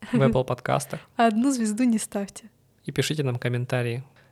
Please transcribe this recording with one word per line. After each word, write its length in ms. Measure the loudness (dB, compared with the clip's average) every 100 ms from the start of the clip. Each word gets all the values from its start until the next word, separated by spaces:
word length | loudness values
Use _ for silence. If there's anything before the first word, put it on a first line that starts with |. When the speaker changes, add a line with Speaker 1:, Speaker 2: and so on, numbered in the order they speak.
| -4
Speaker 1:
в 100 | 2
Apple 220 | 4 4
Speaker 2:
<laughs> 20 | 0
Speaker 1:
подкастах. 540 | -4 0 -2 -2 -10 -8 2
Speaker 2:
А 120 | 2
одну 240 | 4 0
звезду 320 | 0 -2 2
не 140 | 2 2
ставьте. 520 | -2 -6 -8 -12 -20 _ _ _ -6
Speaker 1:
И 60 |
пишите 320 | -2 -2 0
нам 140 | -2 -2
комментарии. 640 | -2 -2 -2 -2 -2 -4 -10 _ _